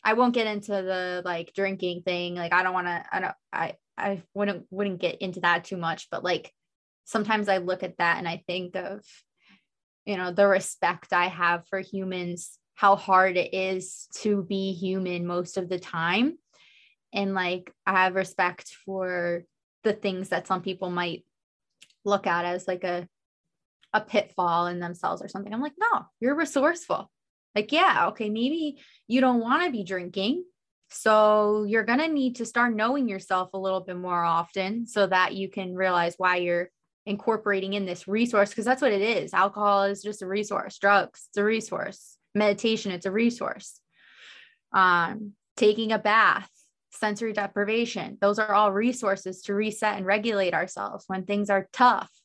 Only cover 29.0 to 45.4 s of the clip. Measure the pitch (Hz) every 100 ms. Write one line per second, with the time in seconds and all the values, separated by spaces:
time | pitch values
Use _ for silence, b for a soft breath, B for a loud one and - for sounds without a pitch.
29 | - 247 254 240 226 294 359 233 175 185
30 | 180 190 202 339 359 _ _ _ _ -
31 | - 214 214 214 208 214 208 220 214 254
32 | 320 294 262 247 233 247 240 214 226 285
33 | 240 190 - 185 185 190 190 190 185 180
34 | 180 175 170 165 175 196 190 226 233 208
35 | 190 185 185 190 190 196 185 180 185 175
36 | 170 - 185 180 175 175 180 _ _ _
37 | - 202 - 220 214 196 190 202 190 175
38 | - 214 240 220 202 - 220 254 277 196
39 | 214 208 135 180 196 208 208 202 196 202
40 | 208 208 185 202 208 208 202 - 202 202
41 | - - - 202 208 220 214 175 - -
42 | - _ _ 208 208 202 226 220 202 180
43 | 190 202 233 240 - - - - _ B
44 | B B B B B B _ 190 180 175
45 | 170 214 208 -